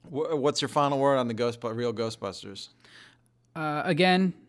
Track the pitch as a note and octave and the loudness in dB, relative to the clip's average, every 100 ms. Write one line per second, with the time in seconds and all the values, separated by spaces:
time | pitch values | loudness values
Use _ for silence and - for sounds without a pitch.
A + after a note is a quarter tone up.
0 | - C3+ D#3+ D#3 C#3+ C#3+ C3+ D3+ C#3+ C#3 | -10 -6 -2 0 2 2 0 2 2 4
1 | C#3 C3+ A#2+ A2+ A#2+ A2+ A2+ A2+ A#2+ A2 | 4 4 0 -2 -2 -2 -6 -4 -4 -2
2 | A2+ A2+ G2+ F2+ G2+ F#2+ - _ _ - | -4 -4 -8 -8 -12 -14 -16 _ _ -20
3 | - _ _ _ _ E3 D#3 D3 F#3 D#3 | -20 _ _ _ _ -8 -4 -2 0 4
4 | F#3 F#3 F#3 - | 4 4 2 -2